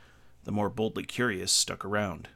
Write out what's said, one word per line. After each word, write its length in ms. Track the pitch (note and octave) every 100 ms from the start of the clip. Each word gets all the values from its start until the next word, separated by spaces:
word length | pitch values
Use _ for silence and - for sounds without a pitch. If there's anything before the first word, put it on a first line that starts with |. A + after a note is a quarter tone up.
| - - - -
The 80 | -
more 180 | G#2 G2+
boldly 340 | A2 A2 F#2+
curious 480 | - - B2 F#2 F#2
stuck 320 | - - F2+
around. 460 | G2 G#2 G2+ D#2+ -